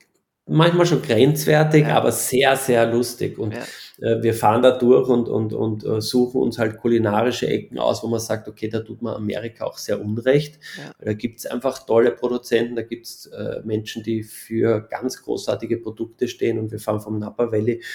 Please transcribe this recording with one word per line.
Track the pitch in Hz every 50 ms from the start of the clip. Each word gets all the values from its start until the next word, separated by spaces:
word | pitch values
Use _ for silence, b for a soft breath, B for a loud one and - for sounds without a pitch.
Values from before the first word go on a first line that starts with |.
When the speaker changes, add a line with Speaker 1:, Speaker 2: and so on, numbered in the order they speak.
| _ _ _ _ _ _ _ _ _
Speaker 1:
manchmal | - 151 156 165 175 175 175 165
schon | 151 151 131
grenzwertig, | - - 113 110 131 147 156 - - 156 151 151 156 156 156 151 147
Speaker 2:
Ja. | - -
Speaker 1:
aber | - - 123 113
sehr, | - - - 127 127 139 135 135
sehr | 131 - - 120 117 117 117
lustig. | 117 120 120 - - - 101 104 104
Und, | 107 110 107 107
Speaker 2:
Ja. | 120 B B B B B B B - -
Speaker 1:
äh, | 113 113 113 113
wir | 113 107
fahren | - 120 107 110 123 127
da | 127
durch | 120 - 123 120 131 139 - 123
und, | 123 120 113 -
und, | 113 110 110 110 110
und, | 113 110 113 110 107 107
äh, | 104 110 110
suchen | 107 - - 127 123 123 - 127
uns | 127 120 117 120
halt | 113 107 110 -
kulinarische | - 120 117 113 110 104 101 110 117 127 120 - -
Ecken | - 113 110 - - 123
aus, | 123 117 117 113 110 -
wo |
man | 117 117 110
sagt, | 110 - 113 110 -
okay, | 110 - - 113
da | 110 117 110
tut | 113 - 110 -
man | 120 110 -
Amerika | 107 107 101 101 104 113 113 - - 110
auch | - -
sehr | - - - - 104
unrecht. | 104 104 107 117 113 127 139 151 156 151 - B B B B
Speaker 2:
Ja. | 143 143 B B _ -
Speaker 1:
Da | 107 107
gibt's | 107 120 117 110 - -
einfach | - 123 123 131 131 120 - -
tolle | - 113 117 120 120
Produzenten, | 117 - 123 120 123 120 - - 120 113 117 120 120
da | 117 113
gibt's, | - 117 117 - - - - -
äh, | - 104 104 107 110 113 - -
Menschen, | 110 107 107 107 - - 113
die | 107 113 110 110 110
für | - - - - - 113 113 110 113 110 107 110 -
ganz | - - 117 127 - -
großartige | - 120 117 - - 113 110 - 117 110 117
Produkte | 113 - 110 107 - 113 110 - - 123
stehen. | 117 - - 117 117 113
Und | 110 110 110
wir | 107 107
fahren | - 107 107 107
vom | - 107 110 107
Napa | 104 104 - - 120 110
Valley | 110 107 107 117 117 B B B